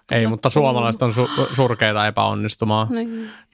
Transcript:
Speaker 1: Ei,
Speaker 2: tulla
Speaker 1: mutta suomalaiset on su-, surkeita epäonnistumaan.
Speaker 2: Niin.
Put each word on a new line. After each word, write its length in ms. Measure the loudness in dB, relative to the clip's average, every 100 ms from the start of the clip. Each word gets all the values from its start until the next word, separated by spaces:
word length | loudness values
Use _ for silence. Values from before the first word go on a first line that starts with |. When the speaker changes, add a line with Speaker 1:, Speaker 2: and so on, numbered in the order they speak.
| -4
Speaker 1:
Ei, 80 | 0
Speaker 2:
tulla 120 | 0
Speaker 1:
mutta 200 | 0 0
suomalaiset 520 | 2 2 2 0 0
on 100 | 0
su-, 420 | 0 0 0 -2
surkeita 520 | 0 0 2 0 2 0
epäonnistumaan. 840 | 2 0 0 -4 -2 0 0 0
Speaker 2:
Niin. 380 | -2 -6 -8 -12 -16 _